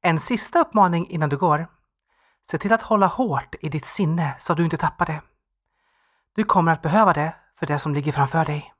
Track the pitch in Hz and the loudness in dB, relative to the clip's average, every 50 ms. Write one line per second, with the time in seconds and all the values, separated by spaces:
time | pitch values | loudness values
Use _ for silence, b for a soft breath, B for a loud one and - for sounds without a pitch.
0 | - 180 160 160 - - 247 220 - - - 349 320 - - 220 196 180 170 170 | 2 2 0 0 0 -2 -2 -2 -2 0 2 0 0 2 4 4 4 4 4 0
1 | 170 - - 170 156 147 143 139 185 170 151 151 165 - _ _ _ _ _ _ | -4 -4 -4 -2 -2 -2 -2 0 2 0 0 0 -2 -8 _ _ _ _ _ _
2 | _ _ _ _ _ _ _ _ _ - - 160 - 202 226 226 - - 226 208 | _ _ _ _ _ _ _ _ _ -8 -8 -4 0 0 0 0 2 0 2 2
3 | 196 180 - - 262 220 143 110 - _ - - - 156 139 156 - - - - | 2 2 2 0 -2 -2 -2 -4 -6 _ -16 -10 -8 -6 -6 -4 -4 -4 -2 0
4 | 202 156 160 170 165 143 127 - - - 180 165 170 160 165 156 - 156 - _ | 0 0 0 0 -2 -4 -6 -8 -2 -2 0 2 2 0 0 -2 -2 -4 -2 _
5 | 175 - 156 151 - _ _ _ _ _ _ _ _ _ _ _ _ _ _ _ | -4 -4 -4 -10 -10 _ _ _ _ _ _ _ _ _ _ _ _ _ _ _
6 | _ _ _ _ _ _ _ - 220 - - 190 170 165 165 - - 156 156 214 | _ _ _ _ _ _ _ -4 0 2 2 2 4 2 2 0 0 0 2 4
7 | 220 196 160 147 147 147 - _ _ _ _ _ - 135 147 143 - 156 143 143 | 4 4 4 2 -2 -4 -6 _ _ _ _ _ -4 -4 -4 -4 -2 -2 -4 -2
8 | 139 151 143 139 139 131 - 165 160 156 151 147 - - _ | -2 -2 0 0 -2 0 0 -2 -2 -2 -4 -6 -8 -12 _